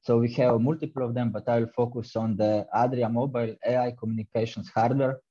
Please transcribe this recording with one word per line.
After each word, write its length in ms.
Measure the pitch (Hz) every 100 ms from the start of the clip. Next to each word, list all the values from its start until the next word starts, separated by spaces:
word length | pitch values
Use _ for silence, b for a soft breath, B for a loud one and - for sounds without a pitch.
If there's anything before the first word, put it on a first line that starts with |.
| -
So 60 | 117
we 80 | 120 120
have 260 | 123 113
multiple 420 | 123 165 151 135 120
of 60 |
them, 160 | 120 120 104
but 100 | -
I'll 240 | 120 117 -
focus 340 | 120 123 113 113
on 220 | 113 101
the 280 | 107 107 - 107
Adria 280 | 127 127 113
Mobile 440 | 117 139 123 113 107 107
A 80 | 127 123
I 20 | 120
communications 680 | 110 113 104 117 113 - 92 -
hardware 380 | 120 135 131 135 _